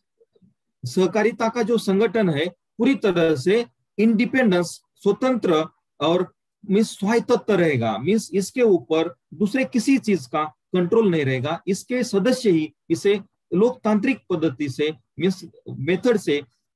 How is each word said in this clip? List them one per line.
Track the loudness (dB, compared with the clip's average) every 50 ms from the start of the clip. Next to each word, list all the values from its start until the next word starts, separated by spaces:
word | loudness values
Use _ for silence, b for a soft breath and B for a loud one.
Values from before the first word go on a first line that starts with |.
| _ _ _ _ _ _ _ _ _ _ _ _ _ _ _ _ -14
सहकारिता | -6 0 0 0 2 2 -2 -2 -2 -4 -4 -4 -4
का | -2 -2 -2
जो | 0 0 -2
संगठन | 0 0 0 2 0 0 0 0 0 0
है | 0 -2 -4 -4
पूरी | -6 _ _ _ _ -2 0 0 0
तरह | 2 0 0 0 2 2 2 0
से | 0 0 0 0 0 0 -4 _ _ _ _ _ 0
independence, | 2 2 2 2 0 0 0 2 2 2 2 2 0 -2 -6 -16 _ _ _
स्वतंत्र | _ -2 -2 0 0 0 0 0 0 0 0 0 0 0 -2 _ _ _ _ _ -4
और | -2 0 0 0 -2 -4 _ _ _ _ _ _ -6 0
means | 2 2 2 0 -2 -6
स्वायत्त | -2 0 0 0 2 2 0 0 2 0
रहेगा। | 0 2 2 2 2 0 0 -2 -2 -2
Means | -2 0 0 0 -2 -2 -4
इसके | -4 -4 -4 -2 0 2
ऊपर | 4 4 2 2 0 0 0 0 -2 -6 _ _ _ -6
दूसरे | -4 -4 -2 0 -2 -2
किसी | 0 -2 -2 2 2 2 2
चीज | 2 0 -2 -2 -2
का | -4 -6 -6 -6
control | -6 -8 _ _ _ -2 -2 0 2 2 2 4 4
नहीं | 2 2 0
रहेगा, | 0 -2 -2 -2 -4 -6 -6 -4 -6
इसके | -6 -6 -4 -6 -4 -4 -4
सदस्य | -2 -2 0 2 2 0 2 2 2
ही | 2 2 0 -2 _ _ _ -4
इसे | -4 0 2 0 0 0 -2 _ _ _ _ -4 0
लोकतांत्रिक | 2 2 2 0 0 -2 0 0 2 2 0 -2 -4 _ -6
पद्धति | -4 -2 -2 -2 -2 -2 -8 -8
से, | -4 -4 -4 -4 -4 -8 _ _ _ -2
means | -2 -2 -2 -2 -10 -20 _ -20 _ -16
method | -12 -8 -2 -2 -2 0 2 2 2
से | 2 0 -2 -2 -2 -4 _ _ _ _ _ _